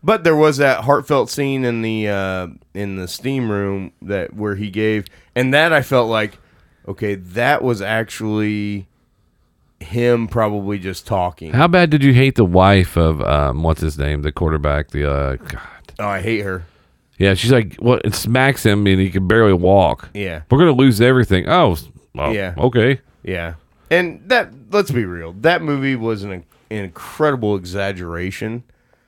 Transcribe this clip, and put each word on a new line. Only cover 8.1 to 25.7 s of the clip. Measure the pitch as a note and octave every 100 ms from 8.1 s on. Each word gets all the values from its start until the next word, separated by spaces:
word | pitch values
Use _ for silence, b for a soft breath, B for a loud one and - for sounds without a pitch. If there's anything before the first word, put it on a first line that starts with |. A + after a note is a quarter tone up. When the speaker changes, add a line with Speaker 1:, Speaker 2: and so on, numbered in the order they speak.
| - A2 G#2+ G#2+ G#2 G#2 G2+ F#2+ _ _ _ _ _ _ _ _ _
Speaker 1:
him | - A#2+ A#2+ A#2+ A2
probably | A#2 A2 G#2 G2 G#2
just | F#2 F2+ -
talking. | G2 F2+ - E2
Speaker 2:
How | B2+ E3+
bad | F3+ F3
did | D3
you | C#3
hate | B2+ C3+ -
the | G2
wife | F2+ F#2+ G2+ F2 -
of, | E2 D#2
um, | G1+ D2 C#2+ C2
what's | E2 D#2+
his | E2 D2
name, | C#2+ D2
the | D2+
quarterback, | - E2 D#2 D2 D2 D2
the, | C#2+ D2
uh, | C#2+ C#2 C2
God. | - C2+ B B - -
Speaker 1:
Oh, | G#2
I | G2
hate | G2 A2+
her. | G2 F#2 E2 _ _ _ _ _
Speaker 2:
Yeah, | G2 F#2
she's | A2+
like, | C3 G#2+ -
what? | A#2+ B2
It | - -
smacks | - B2 C3+ B2+ A2+
him | G#2 G2+
and | F#2+
he | F#2+
can | F2+ F#2
barely | A2 A2
walk. | F#2 F2+ G2 F2 - - G#2
Speaker 1:
Yeah. | G2 D#2+ -
Speaker 2:
"We're | C3+
gonna | F3
lose | B2+ C3+ G#2
everything." | A#2+ C3 A2+ F#2 -
Oh, | F3+ D3
s-, | D#2+ - - _ -
well, | D2+
Speaker 1:
Yeah. | G#2+ F#2+ F2
Speaker 2:
okay. | B2+ B2 A2+ C3+ _ _
Speaker 1:
Yeah. | - F2+ E2+ E2 _ _ _
And | E3+ F3+ F#3 E3+
that, | B3 G3 B2+ -
let's | G#3 G3+
be | B2 G2+
real, | F2 E2 F2+
that | C3 F3
movie | D#3+